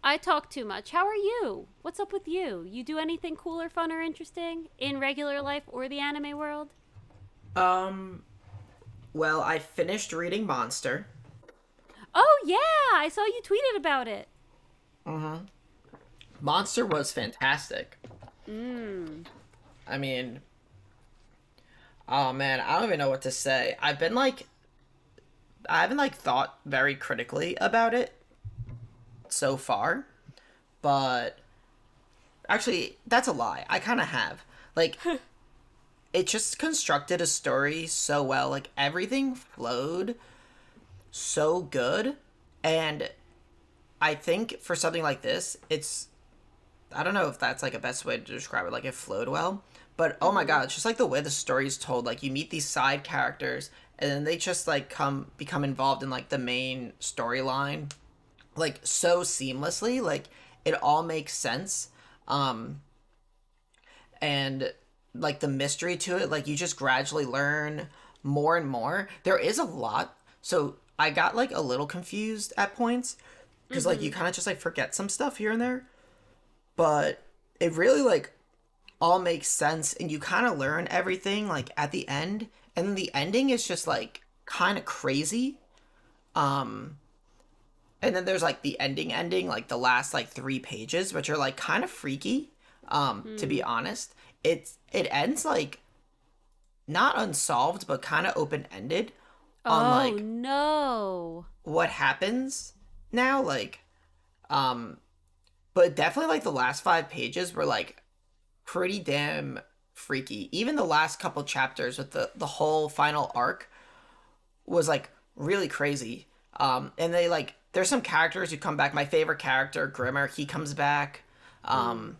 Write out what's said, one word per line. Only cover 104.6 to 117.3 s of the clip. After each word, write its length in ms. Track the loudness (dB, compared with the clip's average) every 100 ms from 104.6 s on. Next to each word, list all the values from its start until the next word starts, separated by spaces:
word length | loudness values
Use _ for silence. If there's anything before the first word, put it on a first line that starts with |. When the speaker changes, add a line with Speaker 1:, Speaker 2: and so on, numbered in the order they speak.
| 2 0 -6 -14 _ _ _ _ _ _ _
Speaker 2:
but 220 | 6 6 6
definitely, 360 | 2 2 2
like, 120 | 2
the 80 | 2
last 300 | 2 0 2
five 260 | 4 2 2
pages 440 | -6 -4 -2 -4
were, 140 | -2 0
like, 380 | 0 -2 -10 _ _ _ _ _ _
pretty 360 | -8 -2 -2 -2
damn 600 | -2 -2 0 -4 -6 -10 -14 _ _
freaky. 540 | -20 -6 -6 -4 -8 -6 -2
Even 200 | -2 0
the 80 |
last 340 | 2 4 2 0
couple 240 | -6 -6
chapters 560 | -4 -2 -2 -2 -6 -6
with 140 | -8
the, 180 | -4 -4 -4
the 100 | -8
whole 420 | 0 2 2 0
final 440 | 2 2 2 -2
arc 340 | 0 -2 -2 -12 -20 -20 -20 -20 -20 _ _ _ _
was, 220 | 0 2 4
like, 240 | 2 -2 -20 _
really 340 | -8 0 0 0
crazy. 600 | 0 -2 -2 -6 -10 -16 _ _ -2
Um, 340 | 2 2 -2 -2
and 140 | 2
they, 160 | 4
like, 260 | 4